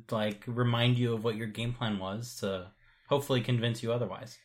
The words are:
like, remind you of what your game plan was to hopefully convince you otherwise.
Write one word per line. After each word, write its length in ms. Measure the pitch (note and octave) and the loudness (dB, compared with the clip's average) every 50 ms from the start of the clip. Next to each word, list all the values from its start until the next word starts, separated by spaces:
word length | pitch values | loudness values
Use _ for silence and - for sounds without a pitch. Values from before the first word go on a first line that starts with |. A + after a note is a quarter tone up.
| A2+ - | -6 -4
like, 340 | A#2 A2 G#2+ G#2+ G2+ - - | -2 0 0 0 -2 -4 -8
remind 500 | B2+ A2+ A#2+ B2 A#2+ A#2+ A#2 A#2+ B2 B2 | -4 0 2 2 4 4 6 6 6 6
you 160 | B2 B2 A#2 A#2 | 4 4 2 0
of 100 | A2 A2 | 0 0
what 120 | A#2 G#2+ | -2 -2
your 100 | A2 A#2 | -2 -4
game 260 | A2 G#2 A#2 A#2 A#2 - | -6 -4 -4 -4 -4 -2
plan 260 | - A#2 A2 G#2 F#2+ | -2 -2 -2 -2 -2
was 380 | F#2 F#2+ G2+ A#2 B2 A#2+ - | -2 -4 -4 -6 -8 -10 -6
to 340 | - A2 G2 F#2+ F#2 F2+ F#2+ - _ _ - _ _ _ | -4 -2 -2 -2 -4 -6 -10 -16 _ _ -20 _ _ _
hopefully 340 | - D3 C#3 C#3 - C3+ A#2+ | 0 0 0 2 2 2 2
convince 420 | - C3 B2 A#2 A#2 A#2+ A2+ - A#2 | 2 2 2 2 2 0 -2 -2 -2
you 100 | A2+ A#2 | -2 0
otherwise. 440 | A#2 A2+ F#2 F#2 - A#2 - - - | 0 -2 -4 -6 -8 -12 -14 -18 -20